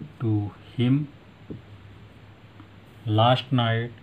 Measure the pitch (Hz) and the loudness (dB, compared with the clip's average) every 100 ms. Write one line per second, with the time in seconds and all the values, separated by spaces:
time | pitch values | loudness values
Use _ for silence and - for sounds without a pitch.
0 | - - 113 107 101 - - - 123 139 | -18 -6 -2 -2 -2 -10 -12 -2 2 2
1 | 143 - - - - - - - - - | -2 -12 -20 -20 -18 -16 -18 -20 -20 -20
2 | - - - - - - - - - - | -20 -20 -20 -20 -20 -20 -20 -20 -20 -12
3 | 113 107 120 127 - 127 117 113 120 - | -2 4 4 4 2 0 2 0 -2 -10